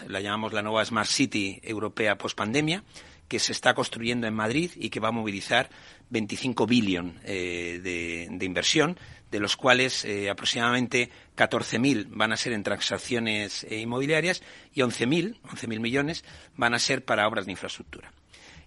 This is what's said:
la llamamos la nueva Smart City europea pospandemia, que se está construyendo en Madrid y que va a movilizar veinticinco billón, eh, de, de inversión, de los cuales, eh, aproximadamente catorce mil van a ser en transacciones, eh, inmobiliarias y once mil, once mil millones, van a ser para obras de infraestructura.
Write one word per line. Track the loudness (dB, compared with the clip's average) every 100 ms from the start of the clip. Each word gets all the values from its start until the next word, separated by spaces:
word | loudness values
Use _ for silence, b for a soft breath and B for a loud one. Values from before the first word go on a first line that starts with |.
| -4
la | -6
llamamos | -2 -2 -2
la | -2
nueva | 0 2
Smart | 2 2 0
City | 2 2 0 -4 -6
europea | -8 -6 -4 0 0 0
pospandemia, | -2 -4 -2 0 0 -2 B B B B -6
que | -2
se | -2
está | 2 2
construyendo | 4 0 -2 -2 0 0
en |
Madrid | 0 0 0 -2 -4
y | -6
que | -2
va | 0
a |
movilizar | 0 -2 -4 2 2 2 b b b -4
veinticinco | -2 -2 -4 -2 0 4
billón, | 4 4 2 -2 -8
eh, | -6 -4 -4 -4 -6 -6
de, | -4 -4 -4 -6 -8
de | -4 -2
inversión, | 0 2 4 2 0 B B -6
de | -2
los | -2 2
cuales, | 6 6 4 0
eh, | -4 -2 -2
aproximadamente | -2 -2 0 2 2 2 0 0 b b
catorce | 0 2 2 0 2
mil | 2 2 -2
van | -2 0
a | 0
ser | -2
en | -2
transacciones, | -2 -2 -2 -2 -2 -2 0 -2 -2 -6
eh, | -8 -6
inmobiliarias | -4 -2 2 2 2 -2 B B B
y | 0
once | 2 2 2
mil, | 4 2 -4 -14
once | -10 -6
mil | -4
millones, | 0 0 0 -4 B B B
van | 0 2
a | 2
ser | 2 0
para | 2 4 4
obras | 2 -4
de |
infraestructura. | -6 -8 -10 -14 -18 -18 -20 b b b b